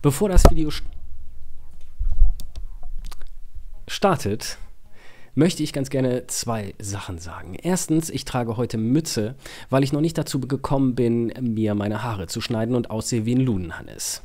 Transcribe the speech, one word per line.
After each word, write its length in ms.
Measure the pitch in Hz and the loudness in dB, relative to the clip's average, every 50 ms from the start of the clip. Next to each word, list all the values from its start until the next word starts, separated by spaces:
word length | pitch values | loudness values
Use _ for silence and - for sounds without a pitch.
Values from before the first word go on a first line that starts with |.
bevor 260 | - 143 139 - 202 208 | 2 2 2 2 0 6
das 160 | 185 180 - - | 6 10 10 10
Video 180 | 147 - 156 151 | 10 8 6 2
st-, 160 | - - - - - - - - - - - - - - - - - - - - - - - - - - - - - - - - - - - - - - - - - - - - - - - - - - - - - - - - - - - - - - - - | 0 -2 -4 -4 -4 -6 -6 -4 -4 -4 -4 -4 -4 -4 -4 -4 -4 -6 -6 -8 -8 -8 -8 -6 -4 0 2 6 10 12 12 12 10 6 -2 -4 -4 -6 -6 -6 -6 -6 -4 -2 -2 -2 -4 -2 -4 -2 -2 -2 -4 -6 -8 -6 -6 -6 -6 -6 -8 -8 -8 -8
startet, 680 | - - - 196 180 135 - 101 101 - - - - - - - - - - - - - - - - - - - - | -6 0 2 2 2 2 0 -4 -4 -4 -6 -10 -10 -10 -10 -12 -12 -14 -14 -14 -14 -14 -14 -14 -14 -14 -16 -6 0
möchte 280 | 131 147 - - - | 2 2 2 2 0
ich 100 | 151 151 | -4 -4
ganz 160 | - 143 135 135 | -4 -6 -6 -2
gerne 380 | - 135 131 127 123 127 123 | -2 0 0 0 -2 -2 -4
zwei 480 | - - - - 117 113 110 104 98 - - | -6 -8 -6 -4 -4 -4 -6 -6 -10 -12 -12
Sachen 380 | 104 98 101 101 - - 92 | -10 -8 -8 -8 -8 -10 -12
sagen. 380 | 85 87 90 - - - 82 92 | -12 -12 -14 -14 -14 -14 -14 -14
Erstens, 560 | - - 170 185 180 - - 160 160 160 - | -8 -2 -2 0 0 0 0 0 0 0 -2
ich 160 | - 131 - | -8 -8 -8
trage 320 | - - 127 120 113 113 110 | -4 -4 -4 -2 -2 -2 -4
heute 180 | 123 113 - | -4 -4 -2
Mütze, 600 | 113 110 113 127 156 160 - - 120 104 107 135 - - - - - - - | -4 0 2 2 2 0 0 -4 -4 -4 -4 -6 -12 -18 -18 -18 -18 -8 0
weil 120 | 131 135 | 2 2
ich 120 | 143 135 151 | 2 2 0
noch 80 | 147 | 0
nicht 160 | 151 165 160 - | 0 0 -2 -4
dazu 220 | - - - 139 | -6 -4 -4 -4
gekommen 540 | 127 139 139 131 - - 147 143 135 131 120 | -4 -4 -6 -6 -2 -2 0 2 2 2 2
bin, 380 | 127 123 117 117 120 117 110 - - | 2 0 2 2 0 0 -2 -4 -4
mir 340 | 127 120 113 107 110 104 104 | -4 -4 -2 0 0 0 0
meine 280 | 101 101 104 107 107 | -2 -2 -2 -4 -4
Haare 240 | 107 120 110 98 - | -6 -6 -6 -8 -8
zu 160 | - - 117 | -8 -8 -8
schneiden 320 | 110 - 120 110 113 113 127 | -6 -4 -2 -2 -2 0 0
und 160 | 123 113 - | -2 -2 -2
aussehe 340 | - 110 107 - - 117 107 | -6 -8 -6 -4 -4 -2 -2
wie 100 | 117 123 | 0 0
ein 60 | 127 | 2
Lunenhannes. 800 | 131 127 110 95 90 80 - - - - - - - - - - - | 2 2 0 -2 -4 -8 -10 -12 -14 -16 -14 -10 -10 -10 -10 -10 -12